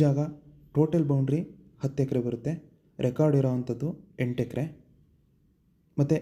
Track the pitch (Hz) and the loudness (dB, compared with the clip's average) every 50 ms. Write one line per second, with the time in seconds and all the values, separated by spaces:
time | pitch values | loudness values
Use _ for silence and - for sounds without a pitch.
0 | 151 143 139 143 151 - - - - - - - - - - 147 156 156 165 170 | 4 4 4 2 -2 -4 -6 -14 -20 -20 -20 -20 -18 -4 2 2 2 4 4 0
1 | 156 143 143 139 135 131 139 165 196 - - - - - _ - - 135 135 143 | 2 2 2 0 2 0 0 -2 -2 -6 -12 -20 -20 -20 _ -8 -8 -6 -2 -2
2 | 135 131 131 127 120 123 120 117 117 139 165 151 - - _ _ _ _ _ - | -2 0 0 -2 -2 -2 -4 -4 -6 -6 -6 -8 -10 -18 _ _ _ _ _ -4
3 | 131 123 123 - 151 151 139 139 135 131 127 127 123 123 117 120 135 156 - - | -2 -2 0 2 2 4 4 4 2 2 0 -2 -2 -4 -6 -4 -4 -8 -8 -8
4 | - - - - 127 123 123 127 117 - - 123 147 160 - - - _ _ _ | -14 -18 -6 -4 -4 -4 -2 -4 -4 -4 -2 -6 -6 -6 -8 -16 -20 _ _ _
5 | _ _ _ _ _ _ _ _ _ _ _ _ _ _ _ _ _ _ - - | _ _ _ _ _ _ _ _ _ _ _ _ _ _ _ _ _ _ -2 -2
6 | 143 143 160 - | 2 2 2 0